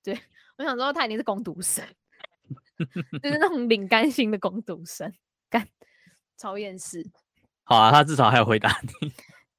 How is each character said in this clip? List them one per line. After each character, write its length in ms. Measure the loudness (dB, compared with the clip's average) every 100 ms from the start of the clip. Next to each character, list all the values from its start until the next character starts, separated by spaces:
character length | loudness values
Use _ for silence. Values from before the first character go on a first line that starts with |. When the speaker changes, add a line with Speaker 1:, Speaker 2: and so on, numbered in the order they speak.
Speaker 1:
对， 160 | -10 -10 -12 _ _ -10
我 80 |
想 100 | -8 -4
说 140 | -4
他 120 | -4
一 40 | -4
定 100 | -4
是 40 |
工 200 | -6 -6
读 160 | -8 -8
生。 240 | -6 -6 -8 _ _ _ -20 _ -20 -18 _ -10
Speaker 2:
<laughs> 460 | -10 -10 -12 -8
Speaker 1:
就 80 | -4
是 80 | 0
那 100 | 0
种 200 | 0 0
领 180 | -2 0
干 240 | 0 2
薪 200 | 0 -2
的 80 | -2
工 220 | -6 -8
读 220 | -12 -14
生， 280 | -14 -14 -14 -16 _ _ _
干， 160 | -4 -4 _ _ _ _ _ _ _
超 220 | -14 -12
厌 180 | -12 -14
世。 280 | -14 -14 -14 _ _ _ _ _
Speaker 2:
好 140 | 4 6
啊， 160 | 8
他 100 | 8
至 140 | 6 4
少 120 | 6
还 100 | 6
有 60 |
回 140 | 4 2
答 220 | 0 -2
你。 300 | -8 -10 -10 -10 -20 _ _